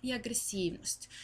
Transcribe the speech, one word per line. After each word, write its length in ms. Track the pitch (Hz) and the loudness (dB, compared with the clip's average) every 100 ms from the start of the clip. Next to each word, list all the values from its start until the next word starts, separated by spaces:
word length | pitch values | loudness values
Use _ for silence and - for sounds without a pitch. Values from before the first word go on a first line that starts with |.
i 120 | 254 | 0
agresivnost, 960 | 247 233 233 - 196 175 - - - - - | 0 2 0 0 2 2 2 -2 -4 -4 -12